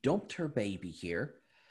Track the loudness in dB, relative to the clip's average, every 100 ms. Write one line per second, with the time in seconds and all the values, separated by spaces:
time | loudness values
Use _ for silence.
0 | 2 2 0 -2 0 2 0 -2 -6 -6
1 | -2 0 0 -6 _ _ _